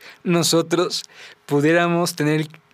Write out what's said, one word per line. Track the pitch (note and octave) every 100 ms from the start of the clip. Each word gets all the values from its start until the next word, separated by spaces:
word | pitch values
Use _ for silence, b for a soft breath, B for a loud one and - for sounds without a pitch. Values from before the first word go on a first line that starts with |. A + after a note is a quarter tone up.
| B B
nosotros | - E3+ D3+ E3 E3 E3 F3 - - B B B -
pudiéramos | C#3+ D3 E3+ F3 E3+ E3+
tener | E3+ D3+ D#3 D#3 - _